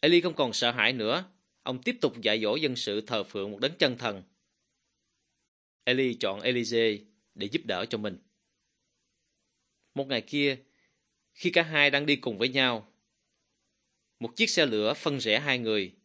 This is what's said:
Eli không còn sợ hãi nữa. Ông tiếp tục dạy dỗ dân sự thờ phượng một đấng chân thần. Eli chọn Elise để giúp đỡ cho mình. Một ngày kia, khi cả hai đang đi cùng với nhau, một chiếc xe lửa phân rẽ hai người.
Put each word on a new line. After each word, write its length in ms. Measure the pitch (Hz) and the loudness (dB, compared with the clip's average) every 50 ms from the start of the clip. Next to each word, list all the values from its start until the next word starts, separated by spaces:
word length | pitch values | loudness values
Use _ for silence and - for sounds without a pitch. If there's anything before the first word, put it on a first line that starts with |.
Eli 200 | - 170 170 175 | 6 6 6 6
không 140 | 170 180 156 | 4 4 0
còn 180 | - 147 123 107 | 0 0 0 0
sợ 180 | - - 120 | 0 0 0
hãi 220 | 120 123 107 113 131 | 2 2 2 2 2
nữa. 320 | 127 107 110 123 170 185 - _ _ _ _ _ _ _ | 2 0 0 0 -2 -4 -8 _ _ _ _ _ _ _
Ông 180 | - 127 127 127 | -8 -8 -4 -4
tiếp 140 | 226 247 247 | -4 -4 0
tục 200 | - 139 - 120 | -2 -2 -2 0
dạy 200 | 113 113 104 113 | 0 0 0 2
dỗ 140 | 107 104 113 | 2 0 0
dân 200 | 151 151 143 127 | 0 0 -2 -2
sự 260 | 120 - - 101 107 | -4 -4 -4 -4 -4
thờ 220 | 107 - 120 110 98 | -4 -4 -4 -4 -4
phượng 280 | - - 104 98 101 | -4 -6 -6 -6 -6
một 80 | 104 101 | -6 -4
đấng 180 | 120 143 165 - | -4 -4 0 2
chân 200 | - 143 123 117 | 0 0 0 -2
thần. 260 | 123 117 101 95 92 _ _ _ _ _ _ _ _ _ _ _ _ _ _ _ _ _ _ _ _ _ _ _ _ _ _ _ _ _ _ _ _ | -6 -6 -6 -6 -12 _ _ _ _ _ _ _ _ _ _ _ _ _ _ _ _ _ _ _ _ _ _ _ _ _ _ _ _ _ _ _ _
Eli 300 | - 127 131 135 131 117 | -2 0 0 0 -2 -2
chọn 280 | - - 101 98 101 | -2 -4 -4 -4 -2
Elise 560 | 107 120 127 120 120 107 117 113 113 113 107 104 - _ _ _ _ _ _ | -2 -2 0 0 -2 0 0 2 2 2 0 -2 -8 _ _ _ _ _ _
để 140 | 101 101 101 | -10 -10 -6
giúp 100 | 107 107 - | -6 -6 -4
đỡ 200 | 110 98 90 98 117 | -2 -4 -4 -4 -4
cho 80 | - 110 | -6 -6
mình. 200 | 104 104 92 - _ _ _ _ _ _ _ _ _ _ _ _ _ _ _ _ _ _ _ _ _ _ _ _ _ _ _ _ _ _ _ _ _ _ _ | -6 -8 -10 -10 _ _ _ _ _ _ _ _ _ _ _ _ _ _ _ _ _ _ _ _ _ _ _ _ _ _ _ _ _ _ _ _ _ _ _
Một 120 | 139 139 135 | -6 -4 -2
ngày 140 | 135 117 | -2 -4
kia, 360 | 107 - - 147 143 143 135 127 _ _ _ _ _ _ _ _ _ _ _ _ _ _ _ | -4 -2 -2 0 2 2 0 -2 _ _ _ _ _ _ _ _ _ _ _ _ _ _ _
khi 160 | - - 180 | -4 -4 2
cả 140 | 175 180 165 | 2 2 2
hai 260 | 156 156 147 143 143 | 2 2 4 4 4
đang 160 | 135 143 147 | 4 2 2
đi 100 | 147 143 | 2 0
cùng 220 | 135 - 127 110 95 | 0 0 -6 -2 -2
với 120 | 113 127 | -2 0
nhau, 440 | 127 139 131 127 120 110 104 _ _ _ _ _ _ _ _ _ _ _ _ _ _ _ _ _ _ _ _ _ _ _ _ _ _ _ | 2 2 2 2 2 -2 -6 _ _ _ _ _ _ _ _ _ _ _ _ _ _ _ _ _ _ _ _ _ _ _ _ _ _ _
một 160 | 120 113 - | -10 -10 0
chiếc 140 | - 220 220 | 0 0 2
xe 160 | - - 160 | 4 2 2
lửa 280 | 135 110 107 104 107 139 | 2 2 0 0 0 -2
phân 260 | - - 160 143 135 | -2 -2 -4 -4 -2
rẽ 200 | 113 113 107 117 | 0 2 2 2
hai 180 | 147 143 131 123 | 2 0 -2 0
người. 380 | 120 110 110 104 95 92 - _ _ | 0 0 0 0 -2 -4 -8 _ _